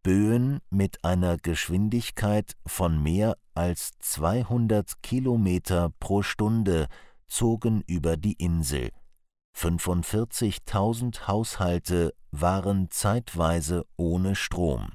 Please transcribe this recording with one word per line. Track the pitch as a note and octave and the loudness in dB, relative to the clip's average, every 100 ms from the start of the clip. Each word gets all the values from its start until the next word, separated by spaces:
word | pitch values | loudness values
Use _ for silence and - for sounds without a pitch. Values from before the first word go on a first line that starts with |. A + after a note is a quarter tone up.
Böen | - - G#2+ A#2+ B2+ C#3+ - | 4 4 4 2 2 -2 -2
mit | G2 G3 - F2+ | 0 0 0 0
einer | F2+ F2+ E2+ | 2 2 0
Geschwindigkeit | E2 D#2+ - F2+ G#2+ A#2+ - - G#2 G#2 G2+ - - | -2 -2 -2 0 0 0 -4 -2 0 0 -2 -12 -10
von | - F2+ D#2 | -2 0 2
mehr | D2 F2+ A2 - _ | 2 2 0 -2 _
als | - F2 F2 - - | -4 -2 -2 -8 -10
zweihundert | - - D#2+ A#2 B2 A#2+ A2+ G#2+ - - | -8 -2 0 0 0 0 2 2 0 -10
Kilometer | - C3 B2+ A#2+ F#2+ F2+ - F2+ E2+ - | -4 -2 2 2 4 2 2 2 2 -4
pro | - G2 | 0 0
Stunde | G2+ - G#2+ A2+ G2 E2 D2+ - - - - | 0 -2 0 2 2 2 0 -6 -20 -20 -10
zogen | - A#2 A2+ A#2 A2 - | 0 0 2 0 0 0
über | F2 E2 E2 | -2 0 0
die | G2 | -2
Insel. | - E2+ E2 D2+ D2 A#1 - - _ _ _ _ | 0 0 0 0 -2 -4 -10 -20 _ _ _ _
Fünfundvierzigtausend | - E2+ E2+ - F2 E2+ G#2+ A#2 - A2 - - G#2 G#2 A#2 B2 - - | -4 -2 0 0 -2 0 -2 -2 -2 -2 -2 -4 0 0 0 -4 -6 -2
Haushalte | G2+ A2+ - F#2 F2 - F2 E2 - - | -2 -2 -2 0 0 0 0 0 -2 -14
waren | C#2+ F2 F#2+ F#2+ G2 F#2 | 0 0 2 0 0 0
zeitweise | - G#2 A#2 A#2 E2+ D#2+ E2+ D2 F2 - - | 0 0 0 -2 0 2 2 0 -2 -4 -4
ohne | E2+ F2 F#2+ G2 | 0 2 0 -2
Strom. | - E2+ E2+ A#1+ G1+ | -2 0 0 0 -6